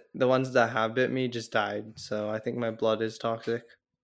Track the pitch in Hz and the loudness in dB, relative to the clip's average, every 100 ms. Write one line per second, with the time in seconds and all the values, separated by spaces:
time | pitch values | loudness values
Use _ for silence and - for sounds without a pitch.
0 | _ - 127 131 131 127 113 117 113 120 | _ 0 4 4 4 4 4 2 0 2
1 | 127 131 127 117 110 113 104 104 107 107 | 0 0 -2 -4 -2 0 0 -4 -8 -14
2 | - 107 104 110 120 123 117 110 113 110 | -6 -4 -2 -4 -4 -4 -4 0 0 2
3 | 110 - 120 113 - 117 - _ _ _ | -2 -4 -4 -4 -4 -6 -8 _ _ _